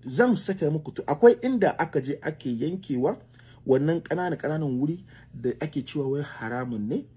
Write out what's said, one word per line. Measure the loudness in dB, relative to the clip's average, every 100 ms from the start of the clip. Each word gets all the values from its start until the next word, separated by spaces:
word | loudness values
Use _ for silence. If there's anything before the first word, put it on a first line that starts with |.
| -4
zan | 2 4 4
saka | 0 0 0
muku | -2 -6
to, | -8 -2
akwai | 8 8 8
inda | 0 2 2 0
aka | -2 -2
je | -4 -6
ake | -6 -6 -6 -4
yankewa, | -4 -4 -4 -2 0 -2 -12 -20 -20 -10 2
wannan | 2 4 0
ƙananan, | -2 -4 -2 -4
ƙananan | -4 -2 -2 0
wuri | -2 -4 -10 -20 -20
da | -6 -4 -4
ake | -4 -6
cewa | -6 -4 -2
wai | -2
haramun | -4 -8 -6 -6 -4 -4 -4
ne. | -4 -6